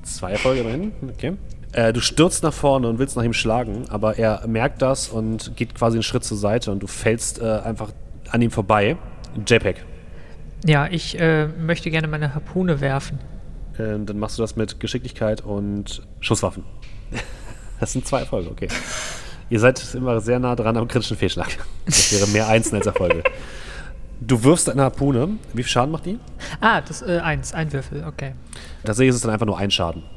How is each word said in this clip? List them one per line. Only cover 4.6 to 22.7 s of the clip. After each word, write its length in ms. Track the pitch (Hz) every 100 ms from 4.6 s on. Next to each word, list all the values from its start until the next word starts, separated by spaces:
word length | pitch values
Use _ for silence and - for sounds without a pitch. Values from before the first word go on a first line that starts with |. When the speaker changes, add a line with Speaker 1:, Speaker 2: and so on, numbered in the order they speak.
| 131 -
Speaker 1:
das 260 | 131 135 -
und 440 | 113 110 113 - -
geht 180 | 117
quasi 220 | - 117 113
einen 60 |
Schritt 200 | 104 123
zur 140 | - 107
Seite 340 | 101 117 113
und 120 | 98
du 40 | 98
fällst, 540 | - 113 113 - -
äh, 40 | 113 107
einfach 260 | 110 110 107 - - - -
an 120 | 117
ihm 80 | 120
vorbei. 460 | 117 98 107 101 165 - - - - 101
J 120 | 117
peg. 220 | 101 92 - - - - - - - -
Speaker 2:
Ja, 240 | 160 151 147
ich, 300 | 175 - -
äh, 280 | 165 156 151
möchte 420 | 160 160 170 -
gerne 180 | 160 156
meine 260 | 151 151 143
Harpune 440 | - 180 185 143
werfen. 380 | 139 135 - 143 - - - - - -
Speaker 1:
Ähm, 280 | 110 104 104
dann 140 | 104
machst 180 | 107 -
du 40 |
das 120 | 110 -
mit 240 | 107 -
Geschicklichkeit 640 | 110 127 123 - 107 107
und 600 | 107 101 101 101 98 - - -
Schusswaffen. 420 | - 110 98 - - - - - -
<laughs> 120 | 117 - - - - - -
Das 140 | 113
sind 160 | 131 120
zwei 140 | 131
Erfolge, 280 | 135 104 82
okay. 200 | 80 90 - - - - - - - -
Ihr 100 | 113
seid 240 | 117 131 - 123
immer 260 | 127 113
sehr 180 | 104 123
nah 160 | 123 120
dran 220 | 110 113
am 100 | 120
kritischen 300 | 120 107 110
Fehlschlag. 400 | 92 87 - - - - -
Das 240 | - -
wäre 120 | 104 101
mehr 200 | 104 110
Einsen 300 | 113 110